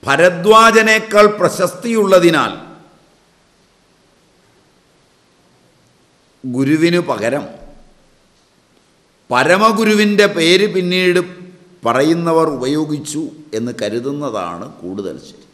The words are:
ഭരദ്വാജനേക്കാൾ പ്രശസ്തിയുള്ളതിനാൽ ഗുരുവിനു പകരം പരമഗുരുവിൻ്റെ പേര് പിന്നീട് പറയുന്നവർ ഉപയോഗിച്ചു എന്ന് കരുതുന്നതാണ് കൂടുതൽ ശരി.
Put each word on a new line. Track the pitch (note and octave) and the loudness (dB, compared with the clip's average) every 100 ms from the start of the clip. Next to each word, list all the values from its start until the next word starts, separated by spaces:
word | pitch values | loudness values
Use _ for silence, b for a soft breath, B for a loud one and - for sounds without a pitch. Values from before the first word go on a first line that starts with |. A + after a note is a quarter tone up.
ഭരദ്വാജനേക്കാൾ | - C#3 F3 E3+ F#3 A3 A3+ A3 A3 A3 G#3+ G#3 G#3 G#3 | -2 2 2 2 4 6 6 4 4 0 2 4 4 2
പ്രശസ്തിയുള്ളതിനാൽ | F3+ - F3+ - A#3+ A3+ G3 F#3+ E3+ D#3+ A#2 F2 - - _ _ _ _ _ _ _ _ _ _ _ _ _ _ _ _ _ _ _ _ _ _ _ _ _ _ _ _ _ _ _ _ _ _ _ _ | -4 -2 -4 -4 -4 -2 4 4 4 2 -2 -6 -18 -20 _ _ _ _ _ _ _ _ _ _ _ _ _ _ _ _ _ _ _ _ _ _ _ _ _ _ _ _ _ _ _ _ _ _ _ _
ഗുരുവിനു | C3 B2 C3+ D#3 E3 F3 D3 | -10 -4 -2 0 0 0 -2
പകരം | A2+ A2 C#3 - - - - _ _ _ _ _ _ _ _ _ _ _ _ _ _ _ | -4 -4 -4 -8 -18 -20 -20 _ _ _ _ _ _ _ _ _ _ _ _ _ _ _
പരമഗുരുവിൻ്റെ | - D3+ F#3 A3 G#3 A3 G#3+ G#3 G3+ G3+ E3+ | -2 2 2 2 2 0 2 2 2 2 2
പേര് | E3 F#3 G#3 | 2 2 2
പിന്നീട് | F3+ F3+ F#3 F3+ F3 F3+ - - - _ _ A2+ | -2 -2 0 0 0 -2 -12 -20 -20 _ _ -2
പറയുന്നവർ | A#2+ D3+ E3 E3+ D#3+ D#3+ C3+ | 0 0 0 0 0 0 -2
ഉപയോഗിച്ചു | B2+ D3+ D3+ D3+ G#2+ D3+ D#3+ - - A2 | -4 -4 -4 -6 -8 -10 -10 -12 -12 -8
എന്ന് | A#2+ A2 | -8 -6
കരുതുന്നതാണ് | G#2+ A2+ B2+ C#3+ C#3+ G#2+ F2 E2+ A#2 - | -6 -6 -6 -8 -8 -8 -8 -10 -14 -16
കൂടുതൽ | F2+ G2 F#2+ - - | -12 -10 -10 -12 -18
ശരി. | - _ | -20 _